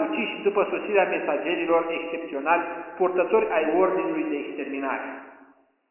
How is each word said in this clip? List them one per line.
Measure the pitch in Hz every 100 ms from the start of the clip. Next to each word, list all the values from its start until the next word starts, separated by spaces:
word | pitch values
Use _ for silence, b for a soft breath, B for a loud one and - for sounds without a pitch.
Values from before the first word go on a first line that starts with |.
| 156
uciși | 294 220 -
după | 196 196 175
sosirea | 165 175 202 185
mesagerilor | 170 - 143 151 175 165 165 165 -
excepționali, | - 165 160 139 147 170 - - - -
purtători | 180 180 170 214 - 170
ai | 151 175
ordinului | 185 185 165 156 156
de | 143
exterminare. | - 147 139 139 135 117 135 - - - - _ _ _ _